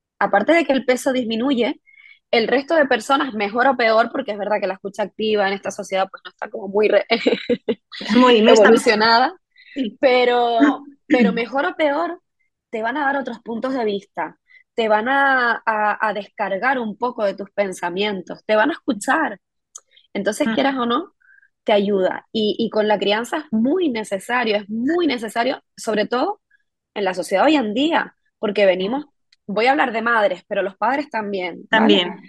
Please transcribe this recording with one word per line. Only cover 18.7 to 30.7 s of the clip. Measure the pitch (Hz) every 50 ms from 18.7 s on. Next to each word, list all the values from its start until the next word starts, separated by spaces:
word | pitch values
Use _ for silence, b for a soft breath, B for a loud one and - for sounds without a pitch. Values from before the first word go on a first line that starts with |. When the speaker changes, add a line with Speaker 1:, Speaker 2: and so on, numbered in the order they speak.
Speaker 1:
a | 330
escuchar. | - - - 240 202 - 277 262 320 - 226 208 - _ _ _ _ _ _ - b b b b b b b -
Entonces, | 202 196 208 214 - 294 226
Speaker 2:
Mm. |
Speaker 1:
quieras | 220 277 269 269 269 262
o | 240
no, | 240 240 285 370 - _ b b b b b b b b _ -
te | -
ayuda. | 214 208 202 196 208 190 185 180 - - - _
Y, | - 220 214 208 - -
y | 233 214
con | - 214 214 214
la | 208 196
crianza | 202 196 208 220 240 240 339 311
es | 302 -
muy | - 220 226 262 320 381 359 294
necesario, | 233 220 214 - 202 190 - - 240 254 240 226 202
es | 208 208 202
muy | 214 226 240 269 330 359 349 285
necesario, | 247 240 233 220 - 233 240 254 - - _ _ _
sobre | - - 226 214 208 202 -
todo | 240 254 294 381 415 _ _ _ _ _ _ _ _ _ _ _ -
en | 220 202
la | 185 185
sociedad | 185 170 - 196 185 220
hoy | 285 311
en | 285 240 214 202
día, | 247 285 330 320 - - - _ _ _ _ _ -
porque | - 214 196 208 202
venimos, | 190 180 180 185 202 247 285 302
Speaker 2:
Mm. | _ _ _ _ _ _ _ _
Speaker 1:
voy | - 196 208 226
a | 254
hablar | 269 302 262 247
de | 214 226
madres, | 220 233 233 220 208 190 180 175 - -
pero | 208 196
los | 185 196